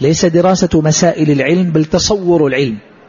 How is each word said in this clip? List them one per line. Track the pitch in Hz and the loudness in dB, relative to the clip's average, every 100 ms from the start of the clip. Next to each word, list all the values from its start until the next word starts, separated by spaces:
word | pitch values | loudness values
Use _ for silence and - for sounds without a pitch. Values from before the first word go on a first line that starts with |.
ليس | 135 160 | -2 0
دراسة | 180 165 180 185 185 160 | 0 2 2 0 0 0
مسائل | 156 156 175 160 151 | 0 0 0 0 0
العلم | 139 131 175 180 | 0 0 0 0
بل | 156 | -2
تصور | 156 180 - 208 180 170 143 | 0 -2 -2 -2 0 0 0
العلم، | 131 139 107 - - | 0 -2 -6 -12 -20